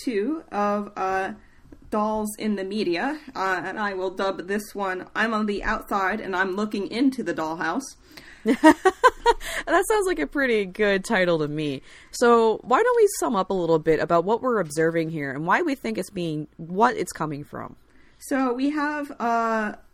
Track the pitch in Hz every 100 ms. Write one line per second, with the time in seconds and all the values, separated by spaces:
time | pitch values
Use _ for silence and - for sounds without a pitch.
0 | - 202 226 320 - 202 208 208 202 -
1 | 190 190 190 214 - - - - - 214
2 | 214 214 208 - 214 196 190 214 175 170
3 | 262 302 - - 190 180 170 214 202 190
4 | 185 196 196 170 175 208 208 202 190 185
5 | - - 226 214 214 202 - 214 - 208
6 | 190 220 - 185 190 190 214 208 190 226
7 | 269 262 170 165 156 170 160 240 - -
8 | - - - - 214 247 311 - 370 -
9 | 494 - 466 440 - - - 339 370 427
10 | 370 339 277 294 262 214 190 185 208 196
11 | 190 208 180 165 147 151 151 135 - -
12 | - - 240 233 226 208 202 262 480 480
13 | 403 - 320 202 185 196 165 160 160 156
14 | 165 170 180 226 254 226 160 151 165 165
15 | 160 160 139 135 165 220 349 269 226 214
16 | 180 196 170 151 151 - 165 185 240 -
17 | 180 - 156 143 143 117 110 - _ -
18 | - _ - 277 262 247 277 302 294 294
19 | 285 - 233 233 226 220 214 - -